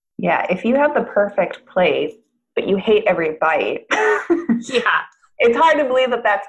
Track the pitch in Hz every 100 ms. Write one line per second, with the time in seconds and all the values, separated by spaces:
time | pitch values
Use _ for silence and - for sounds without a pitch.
0 | _ - 180 156 - 180 226 269 294 285
1 | 233 208 202 202 180 - - 185 170 135
2 | 151 - _ _ _ - - 196 220 214
3 | 214 170 160 156 160 151 104 - - 427
4 | 427 415 - 339 - 233 - 247 208 160
5 | - _ _ - 233 240 320 302 269 254
6 | 254 233 220 202